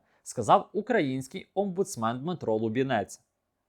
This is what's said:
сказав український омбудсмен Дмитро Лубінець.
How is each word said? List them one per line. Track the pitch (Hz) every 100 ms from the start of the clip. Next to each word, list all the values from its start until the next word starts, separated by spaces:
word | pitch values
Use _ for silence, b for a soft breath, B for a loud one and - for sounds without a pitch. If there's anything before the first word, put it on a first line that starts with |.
| _ _ -
сказав | - 110 185 -
український | 190 208 233 143 131 135 - -
омбудсмен | - 202 175 196 120 113 123
Дмитро | 156 165 113 110
Лубінець. | 113 117 135 117 95 - _ _ _ _